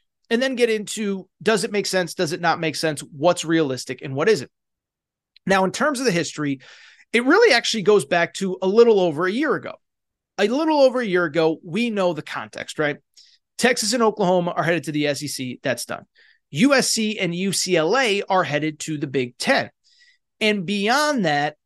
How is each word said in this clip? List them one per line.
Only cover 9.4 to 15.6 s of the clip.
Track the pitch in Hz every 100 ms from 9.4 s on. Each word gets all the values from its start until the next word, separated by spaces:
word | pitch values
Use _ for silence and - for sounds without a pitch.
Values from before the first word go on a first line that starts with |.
| 302 180
ago. | - - _ _ _ _ _ -
A | 208
little | 254 320 302
over | 262 247
a | 233
year | 180 170
ago, | 147 160 160 170
we | 170 240
know | 208 180
the | 156
context, | - 151 160 - - -
right? | 151 143 _ _ _ _ _ -
Texas | 240 247 214
and | 240
Oklahoma | 220 214 180 185 175
are | 175
headed | 156 170 147
to |
the | 151 147
S | 139
E | 147
C. | - 131 120